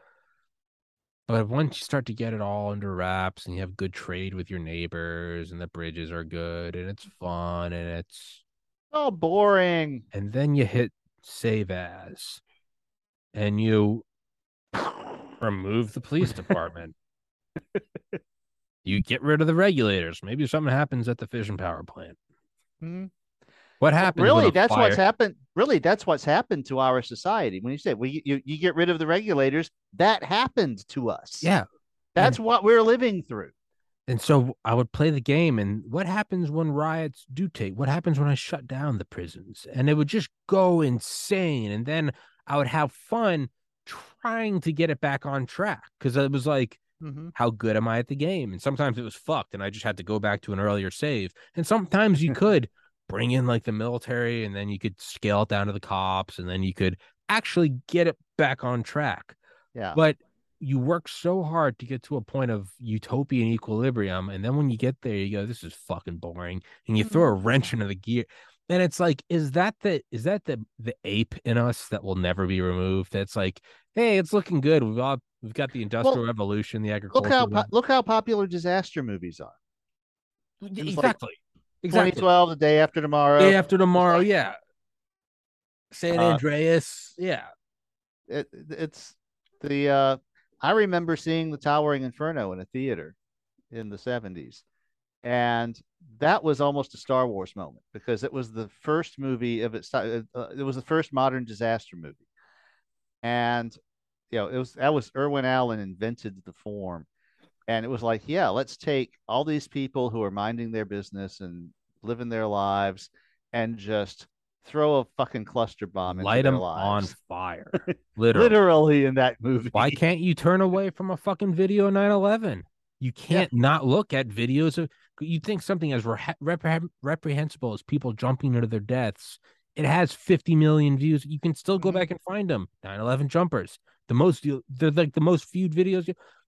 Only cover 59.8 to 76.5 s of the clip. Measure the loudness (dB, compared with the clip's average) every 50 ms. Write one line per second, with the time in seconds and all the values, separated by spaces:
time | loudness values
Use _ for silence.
59.8 | -8 -2 2 4 4 4 2 0 _ _ _ _ _ _ _ _ -6 -2 -2 0
60.8 | 0 0 -2 -2 -4 -10 -16 -6 -2 -2 -2 0 -2 -2 0 0 0 0 0 -4
61.8 | -10 -10 -10 -10 -8 -8 -8 -8 -8 -6 -4 -4 -2 -2 -2 -4 -6 -10 -16 _
62.8 | -8 -6 -6 -6 -4 -4 -4 -4 -2 0 0 0 2 2 0 -2 -2 -4 -2 0
63.8 | 0 0 0 0 -2 -2 -2 -4 -4 -6 -6 -6 -4 -2 0 0 0 0 0 0
64.8 | -2 -2 -4 -4 -6 -4 -4 -2 -4 -4 -4 -4 -6 -6 -8 -10 -12 -16 -16 -18
65.8 | -10 -10 -10 -8 -8 -10 -12 -10 -12 -12 -12 -10 -10 -10 -10 -10 -12 -14 -20 _
66.8 | _ 0 0 0 0 2 2 4 4 4 4 2 2 2 2 2 2 0 -4 -4
67.8 | -4 -4 -6 -8 -6 -4 -2 -2 -2 -4 -12 -20 -20 -20 _ _ _ -2 0 2
68.8 | 2 0 0 0 0 0 0 -2 -4 _ -2 -2 -2 0 0 0 0 0 -2 -2
69.8 | -4 -2 -2 -2 -6 _ -10 -6 -2 -2 -2 -2 -4 -6 -6 -6 -8 -14 _ -12
70.8 | -10 -10 -10 -10 -8 -4 -2 0 -2 -2 -4 -8 -4 0 0 2 2 0 -2 -4
71.8 | -6 -8 -8 -6 -4 -4 -4 -2 0 0 0 0 -2 -2 0 0 0 0 -2 -2
72.8 | -2 0 0 -2 -2 -4 -4 -6 -6 -4 -4 -4 -4 -4 -4 -8 _ -20 -20 _
73.8 | _ _ _ 0 2 2 2 2 0 2 0 -2 0 0 -2 0 4 4 4 4
74.8 | 4 2 -2 -2 -2 -2 -2 -4 -6 _ _ _ -16 -12 -6 -6 -6 -6 -6 -8
75.8 | -8 -4 -4 0 2 2 2 2 0 -2 -2 -2 -2 -2